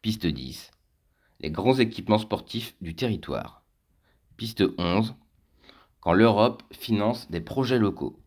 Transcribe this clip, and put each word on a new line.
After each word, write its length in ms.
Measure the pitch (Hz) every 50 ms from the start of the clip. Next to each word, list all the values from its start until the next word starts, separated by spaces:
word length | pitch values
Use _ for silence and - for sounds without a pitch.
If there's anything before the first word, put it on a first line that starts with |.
Piste 240 | - 110 110 - -
dix, 460 | 85 73 65 65 65 - - - - _ _ _ _ _ _ _ _ _ _ _ _ _ _
les 100 | - 76
grands 280 | 78 82 98 123 131 131
équipements 400 | 120 110 110 - 110 107 107 107
sportifs 560 | 110 - 107 - - - - 117 113 - - _
du 120 | 90 82 82
territoire. 680 | - 131 120 104 85 78 - 67 - - - - _ _ _ _ _ _ _ _ _ _ _ _ _ _ _ _
Piste 260 | - 113 113 110 - 98 - -
onze, 380 | - 87 87 87 104 110 110 - _ _ _ _ _ _ _ _ _ _ - _ _ _ _ _ _
quand 120 | - 87
l'Europe 520 | 85 95 113 117 104 101 113 123 - - - _
finance 600 | - - - - 113 101 104 110 120 - - -
des 100 | 80 85
projets 380 | 82 - - 127 135 120 131 120
locaux. 420 | 107 101 87 - 71 62 - - _